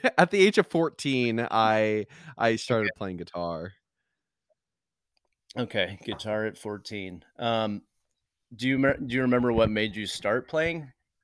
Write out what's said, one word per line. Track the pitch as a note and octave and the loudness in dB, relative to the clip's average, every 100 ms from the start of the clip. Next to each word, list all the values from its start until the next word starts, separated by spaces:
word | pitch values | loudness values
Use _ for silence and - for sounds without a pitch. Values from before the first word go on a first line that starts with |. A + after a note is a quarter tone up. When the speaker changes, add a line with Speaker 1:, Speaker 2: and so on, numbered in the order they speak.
| E3 | 2
Speaker 1:
<laughs> | - | 2
At | E3+ | 2
the | G3+ | 6
age | G3 G#3 | 6 6
of | F3+ | 2
fourteen, | E3 E3 - C#3+ C3 A#2+ A2+ A#2+ | 0 0 -2 -2 2 2 0 0
I, | A2+ A2 A2 G#2+ G#2+ G2+ - - - | 2 4 4 2 0 -4 -12 -20 -2
I | A#2 A2+ | 0 0
started | - A2+ G#2+ | 0 0 0
Speaker 2:
Okay. | - | -4
Speaker 1:
playing | G2 F2+ | -8 -8
guitar. | F2 F2 E2+ D#2+ F2+ - _ _ _ _ _ _ _ _ _ _ _ _ _ _ _ _ _ A#2+ | -8 -6 -6 -6 -10 -14 _ _ _ _ _ _ _ _ _ _ _ _ _ _ _ _ _ -10
Speaker 2:
Okay, | A#2+ G#2+ F2+ G2 | -4 -2 -2 -4
guitar | - G2+ G#2+ G#2+ A2 | -10 -8 -4 -2 -4
at | - | -6
fourteen. | G#2+ G#2 - G#2 F#2 F2+ - - | -10 -10 -10 -10 -10 -14 -18 -6
Um, | A#2+ A2+ A2 G#2 - _ _ _ _ _ _ A2 | -2 0 0 -4 -10 _ _ _ _ _ _ -4
do | B2+ | 0
you | C3+ | 2
me-, | C#3 C3+ B2+ | 2 0 -2
do | B2+ | 0
you | |
remember | B2+ B2 B2 | 2 4 4
what | A2+ A2 | 4 2
made | G#2+ G#2+ G2 | 2 -2 -4
you | G2+ | -8
start | - G2+ A#2+ B2+ | -4 -2 -2 -2
playing | D#3 E3 E3 C#3 _ _ _ | -2 -2 -4 -10 _ _ _